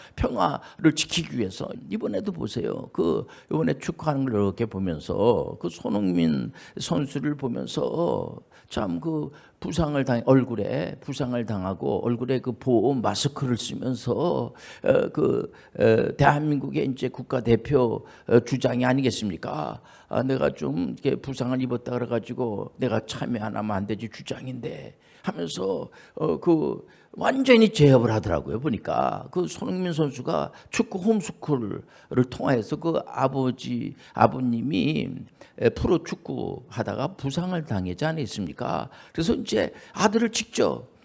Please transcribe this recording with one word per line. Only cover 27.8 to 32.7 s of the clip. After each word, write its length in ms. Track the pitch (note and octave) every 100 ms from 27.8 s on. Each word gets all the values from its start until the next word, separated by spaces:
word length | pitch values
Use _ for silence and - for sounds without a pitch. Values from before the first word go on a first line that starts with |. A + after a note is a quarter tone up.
| D3 B2+ A#2
하더라고요. 480 | A2 G2+ D#2 C2 G#2+
보니까 680 | D3 G2+ - A#1+ C2 G1+ -
그 160 | F3+ E3
손흥민 460 | - - F#3 F3+
선수가 580 | D#3 D3 B2 - D#2+ - - -
축구 280 | - - F#3+
홈스쿨을 800 | G3+ G#3+ - - - C3+ G#2 F2+ - - - G2+ B2
통해서 480 | - - B2 G#2